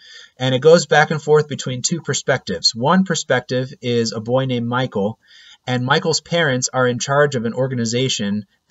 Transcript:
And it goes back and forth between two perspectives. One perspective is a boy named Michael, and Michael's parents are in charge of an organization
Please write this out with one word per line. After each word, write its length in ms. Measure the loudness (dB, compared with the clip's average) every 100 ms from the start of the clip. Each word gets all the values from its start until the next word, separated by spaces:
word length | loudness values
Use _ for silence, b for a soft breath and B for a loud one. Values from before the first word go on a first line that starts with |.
| B B B B
And 160 | -2 2
it 40 |
goes 260 | 6 6 6
back 260 | 2 4
and 100 | 0
forth 240 | 2 2 2
between 360 | -6 -6 -6
two 200 | -4 -4
perspectives. 720 | -4 -6 -2 -4 -2 -2 -2
One 300 | 0 2 2
perspective 680 | 2 -2 0 -2 0 -4 -4 -6
is 300 | -2 0 0
a 100 | -4
boy 260 | -2 -2 0
named 200 | -2 -2
Michael, 540 | -2 -2 -2 -4 -4 B B B B
and 220 | -6 -4 0
Michael's 340 | 0 0 -4
parents 480 | -2 0 0 0 -2
are 160 | 0 0
in 100 | 0
charge 380 | 0 2 2 0
of 80 |
an 100 | -4
organization 920 | -4 -4 -2 -2 -2 -2 -2 -2 -4 -6 _ _